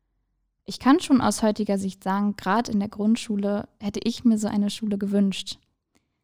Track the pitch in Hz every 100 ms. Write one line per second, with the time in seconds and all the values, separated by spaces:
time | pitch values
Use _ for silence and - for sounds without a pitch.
0 | _ _ _ _ _ _ - - 247 330
1 | - 262 208 - 214 214 208 202 196 -
2 | 190 196 208 202 185 214 247 208 208 -
3 | 208 233 - 202 202 202 - _ 202 208
4 | 233 - 240 214 208 214 202 - 214 202
5 | 202 202 196 185 - - _ _ _ _
6 | _ _